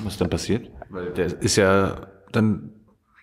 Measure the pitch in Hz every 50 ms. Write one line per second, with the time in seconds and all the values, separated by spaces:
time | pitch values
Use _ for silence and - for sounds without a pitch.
0 | 110 101 - - 90 78 - 82 - - 95 117 - - - - - - 101 92
1 | 90 90 87 98 87 82 85 - - 107 - 110 101 95 98 98 98 85 - -
2 | - - - - _ _ - 127 110 107 101 78 - - - - _ _ _ _
3 | _ _ _ _